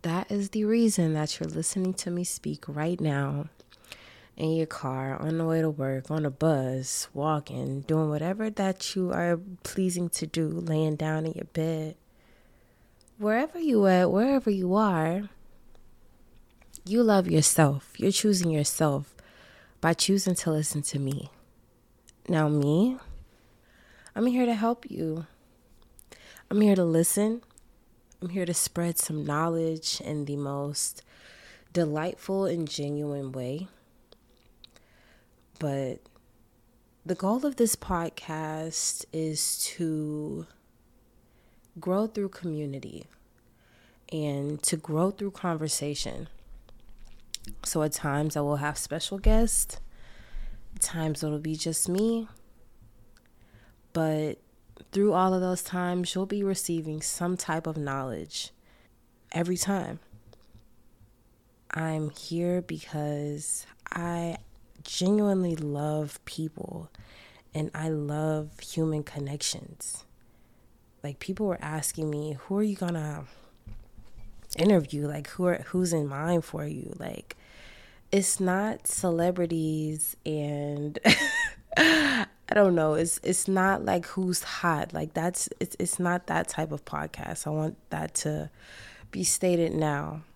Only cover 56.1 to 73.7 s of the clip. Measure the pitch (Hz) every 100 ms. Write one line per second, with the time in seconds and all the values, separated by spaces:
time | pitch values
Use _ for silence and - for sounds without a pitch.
56.1 | 185 196 208 196 185 - 170 156 156 -
57.1 | - 175 180 - 165 160 156 143 135 131
58.1 | 95 - - - _ _ - _ _ _
59.1 | _ _ 165 170 180 - 196 175 165 -
60.1 | - - - - - - - - _ -
61.1 | _ _ _ _ _ _ 160 160 156 151
62.1 | - - 165 175 180 175 160 - 151 147
63.1 | 147 147 147 - - - - - - 170
64.1 | 170 170 165 - - - - - - 180
65.1 | 214 208 190 180 160 151 143 151 151 147
66.1 | - - - 156 - - 175 165 - -
67.1 | - - - - 156 156 - 160 156 147
68.1 | 147 156 156 151 - - - 160 156 147
69.1 | 147 139 147 - - - - - - -
70.1 | - - - - - - - _ _ 147
71.1 | 139 - 190 214 175 151 156 147 - 156
72.1 | 147 151 139 - 196 214 196 175 170 151
73.1 | 151 139 - - - -